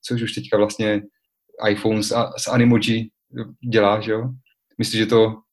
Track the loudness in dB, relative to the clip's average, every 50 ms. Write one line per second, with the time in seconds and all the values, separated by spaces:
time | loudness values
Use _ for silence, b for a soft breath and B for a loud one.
0 | _ -6 -6 -6 -4 -6 -8 -10 -6 -2 0 2 2 0 0 -4 -2 -2 -2 -2
1 | -4 -8 _ _ _ _ _ _ _ _ _ -4 -2 -2 -2 0 0 -2 0 0
2 | -2 -2 -2 -2 -2 -2 -4 -10 -8 -2 2 4 4 6 4 4 2 0 -2 -2
3 | -4 -8 _ _ _ _ -14 -14 -14 -14 -14 _ -10 -2 2 2 4 4 2 0
4 | -2 -4 -4 -4 -4 -8 -10 -12 _ _ _ _ _ _ _ -6 -4 -2 0 -2
5 | 0 2 4 4 4 4 2 -6 _ _